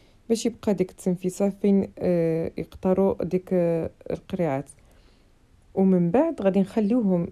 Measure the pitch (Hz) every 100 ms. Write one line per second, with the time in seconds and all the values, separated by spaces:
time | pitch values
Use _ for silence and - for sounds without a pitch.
0 | _ _ - 226 240 233 - 190 185 -
1 | - 180 185 180 202 196 208 196 - -
2 | 180 175 165 165 165 - 165 - 190 185
3 | 196 - 170 185 185 185 170 165 160 -
4 | - 165 - 185 165 135 147 - _ _
5 | _ _ _ _ _ _ _ - 190 185
6 | 170 202 330 285 196 190 190 - 202 254
7 | 202 180 170